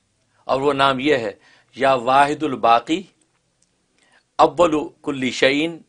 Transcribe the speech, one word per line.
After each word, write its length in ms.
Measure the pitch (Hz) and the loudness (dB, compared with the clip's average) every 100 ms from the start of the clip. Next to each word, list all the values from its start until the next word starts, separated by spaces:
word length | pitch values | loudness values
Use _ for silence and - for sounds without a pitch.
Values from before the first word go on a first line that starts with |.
| _ _ _ _ - | _ _ _ _ -6
और 140 | 131 | -2
वो 120 | 143 | -2
नाम 260 | 135 139 131 | 0 0 0
ये 180 | 143 139 | 0 -2
है, 220 | 107 - _ _ _ - | -2 -10 _ _ _ -2
या 160 | 135 135 | 0 0
वाहिदुल 600 | 117 135 143 147 156 123 | 2 2 2 -2 -6 0
बाकी 540 | 113 117 135 170 190 _ _ _ _ _ _ _ _ _ _ _ _ - | 2 2 0 -6 -8 _ _ _ _ _ _ _ _ _ _ _ _ 2
अव्वलु 440 | 160 143 170 151 127 _ | 2 2 0 0 -6 _
कुल्ली 280 | - 139 127 | -10 -6 -6
शैइन 480 | 110 135 143 165 165 | 0 0 2 -4 -8